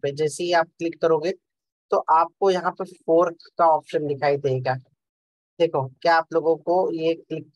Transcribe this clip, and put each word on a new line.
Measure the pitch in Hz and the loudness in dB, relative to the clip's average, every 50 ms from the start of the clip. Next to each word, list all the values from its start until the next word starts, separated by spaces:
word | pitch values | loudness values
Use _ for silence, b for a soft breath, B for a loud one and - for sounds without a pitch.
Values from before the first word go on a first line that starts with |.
| - | -8
पे। | 139 139 | -6 -4
जैसे | 147 156 151 147 - 180 | -2 -4 -4 -4 -4 -4
ही | 175 175 | 0 0
आप | 165 165 170 _ - | 0 0 -2 _ -8
click | 170 165 165 - - | -8 -8 -6 -2 0
करोगे | - - - - 180 190 - _ _ _ _ _ _ _ _ _ - | 0 0 0 -2 -4 -8 -8 _ _ _ _ _ _ _ _ _ -4
तो | 202 196 - - | -2 -2 0 2
आपको | 156 160 170 165 _ - 196 196 | 2 2 2 0 _ -2 0 0
यहाँ | 185 180 165 180 175 | 0 0 -2 -4 -6
पे | - 190 | -6 -10
fork | 175 180 _ - - 160 165 180 175 170 _ - - _ - | -14 -14 _ -2 2 4 4 4 2 0 _ -18 -12 _ 2
का | 175 | 2
option | 165 156 156 - - - 160 151 | 4 4 2 0 -4 -6 -4 -2
दिखाई | 147 147 131 147 147 143 143 | -4 -4 -2 0 0 0 0
देगा। | 139 139 131 131 127 131 127 127 - _ _ _ _ _ _ _ _ _ _ _ _ _ _ - | 0 -2 -2 -2 -2 -4 -6 -6 -8 _ _ _ _ _ _ _ _ _ _ _ _ _ _ -2
देखो, | 170 160 156 147 131 131 127 _ - | 0 0 0 -2 -4 -6 -8 _ 0
क्या | 170 165 | 2 2
आप | 165 160 - 165 | 2 2 0 -2
लोगों | 165 147 160 165 | 0 2 2 0
को | 156 - - 175 185 185 - 165 | 0 0 -2 0 0 0 0 -2
ये | 160 160 165 165 | -2 -2 -2 -2
click | 165 - - 156 160 143 _ _ | -4 -6 -12 -12 -12 -12 _ _